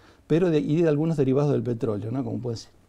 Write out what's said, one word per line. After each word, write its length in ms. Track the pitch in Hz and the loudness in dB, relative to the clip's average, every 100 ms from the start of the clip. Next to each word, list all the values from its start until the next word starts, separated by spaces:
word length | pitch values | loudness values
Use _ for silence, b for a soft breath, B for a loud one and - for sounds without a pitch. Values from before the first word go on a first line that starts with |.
| b b _ | b b _
pero 220 | 151 180 | 2 2
de, 100 | 156 | 2
y 220 | 139 151 | 2 2
de 80 | 170 | 2
algunos 260 | 143 165 151 | 2 0 0
derivados 380 | 135 131 147 | 2 2 2
del 100 | 127 | 0
petróleo, 480 | 117 117 120 104 110 | -2 -4 -4 -4 -4
¿no? 100 | 127 | -6
Como 180 | 117 110 | -6 -6
puede 180 | 120 113 | -6 -8
ser, 140 | - _ | -12 _